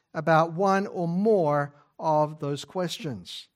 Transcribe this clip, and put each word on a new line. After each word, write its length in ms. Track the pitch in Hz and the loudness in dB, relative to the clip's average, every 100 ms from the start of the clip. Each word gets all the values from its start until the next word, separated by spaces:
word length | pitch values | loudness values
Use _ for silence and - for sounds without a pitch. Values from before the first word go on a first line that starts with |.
| _ | _
about 400 | 165 156 160 165 | -4 2 4 4
one 340 | 165 196 196 202 | 0 2 2 0
or 220 | 180 170 | -4 -2
more 680 | 175 214 208 156 147 143 - _ - | 0 2 4 4 0 -2 -8 _ -6
of 420 | 165 151 151 156 | 0 2 0 -2
those 260 | 143 143 - | -6 -6 -6
questions. 840 | 185 175 - 151 107 85 - - | -6 -6 -6 -8 -10 -12 -16 -18